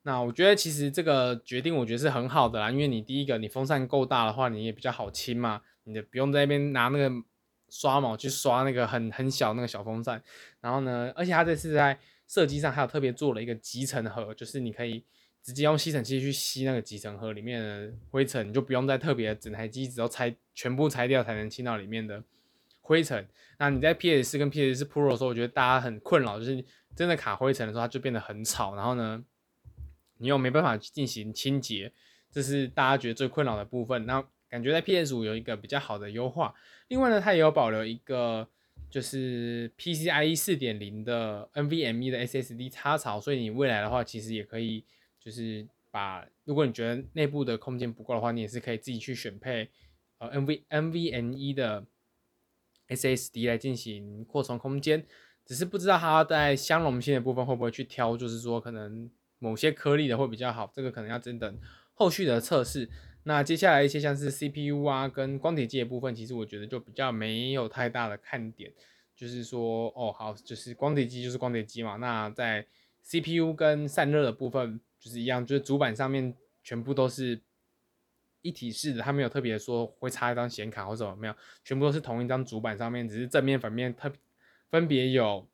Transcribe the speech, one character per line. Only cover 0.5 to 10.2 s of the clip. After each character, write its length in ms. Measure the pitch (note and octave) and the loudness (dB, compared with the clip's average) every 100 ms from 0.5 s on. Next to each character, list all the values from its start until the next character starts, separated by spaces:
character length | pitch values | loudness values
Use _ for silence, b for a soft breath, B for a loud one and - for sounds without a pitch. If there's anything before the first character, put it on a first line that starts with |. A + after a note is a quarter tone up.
其 160 | G3+ E3 | 8 4
实 220 | D3 C#3+ | 0 0
这 100 | C#3+ | 0
个 400 | D#3+ C#3 B2 A#2+ - | 4 4 4 0 -4
决 160 | B2 | -2
定 120 | D#3 | 0
我 120 | D#3 A#2 | 0 0
觉 80 | |
得 40 | A#2 | 2
是 120 | D3 | 2
很 180 | C3 B2+ | 2 2
好 220 | D3 A#2 | 4 4
的 100 | A2+ | 4
啦， 100 | G#2+ | 0
因 100 | C3+ | 2
为 80 | D3 | 2
你 120 | A2+ | 0
第 200 | G#2+ B2 | -2 -4
一 40 | C#3 | 0
个， 120 | A#2 | -2
你 100 | G#2+ | -2
风 180 | C3 C3+ | -4 0
扇 220 | C#3+ B2+ | 0 2
够 180 | C#3 C3 | 2 2
大 200 | B2+ A2 | 2 2
的 80 | |
话， 160 | A2+ B2+ | 2 0
你 160 | A2 A2+ | 0 -6
也 80 | |
比 80 | G#2+ | -4
较 100 | B2+ | -4
好 180 | A#2+ G#2 | -4 -6
清 280 | - - A#2+ | -6 -4 -2
嘛， 240 | A#2+ G#2 b b A2+ | -2 -4 b b -10
你 80 | |
就 100 | A2 | -10
不 140 | G#2+ B2+ | -6 0
用 160 | C#3 | 2
在 80 | C#3+ | 4
那 40 | C#3+ | 4
边 280 | C#3+ C#3+ | 4 2
拿 160 | C3+ A#2+ | 4 4
那 80 | C#3+ | 4
个 120 | C#3 B2 - _ _ _ _ | 2 0 -8 _ _ _ _
刷 320 | - D3 C#3 | 0 4 4
毛 160 | B2+ A2 | 2 -2
去 100 | C#3 | -4
刷 360 | B2+ C#3 B2 | 0 4 4
那 80 | C3+ | 4
个 120 | B2 A2+ | 2 0
很， 240 | B2 A2+ | 0 -2
很 220 | G#2 C3+ | -2 -2
小 220 | C3 A#2+ | 2 0
那 80 | A2+ | 0
个 60 | A#2+ | -4
小 140 | G#2 | -6
风 220 | G#2 A2+ | -6 -4
扇。 180 | A#2 A2+ | -4 -6